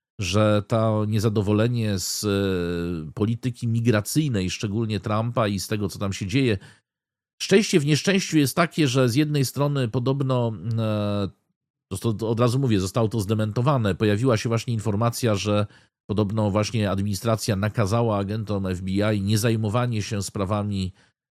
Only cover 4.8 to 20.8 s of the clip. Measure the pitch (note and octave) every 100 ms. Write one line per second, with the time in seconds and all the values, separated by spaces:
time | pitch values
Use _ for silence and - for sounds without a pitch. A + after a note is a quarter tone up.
4.8 | A2+ G#2 A2 G#2+ A2+ A#2 G#2+ G2+ - G#2+
5.8 | G2+ - G2+ F#2 G2 C3 C3 G2 - -
6.8 | _ _ _ _ _ - - G3 G#3+ F3+
7.8 | C#3+ D3 - F#3+ - D#3+ C#3 - E3 -
8.8 | D3 B2+ B2+ A#2 D3+ D3 C3 - D3 C#3+
9.8 | B2 C3+ B2+ C#3 C3+ B2+ A#2 G#2+ G2 A2+
10.8 | A2 G#2+ G#2 G2+ G2 - _ _ _ _
11.8 | - G2 A#2 G2+ A2 A2+ A#2+ B2+ C#3 G#2
12.8 | F#2 - A2+ A#2 G2 A2 G#2+ G#2+ A#2+ C#3
13.8 | G#2+ F2 A2 G2+ C3 A2 A#2+ A2+ - A2+
14.8 | G#2+ G2+ A#2+ A#2 A#2+ G2+ G#2 G#2 G#2 -
15.8 | _ _ - G#2 G#2 A2 G#2 G2+ G#2 A#2
16.8 | G#2 F#2+ G2+ G2 A#2 A2 - G2 G#2 A2+
17.8 | G#2+ A2+ A#2+ G2+ G2 A2 G#2 G2+ F#2+ F2+
18.8 | F#2 F#2+ G#2 G#2+ G2 G#2+ A#2 A2+ G#2+ A2+
19.8 | B2 A2 G2 G#2 F#2 G#2 F#2+ G#2 G2+ G2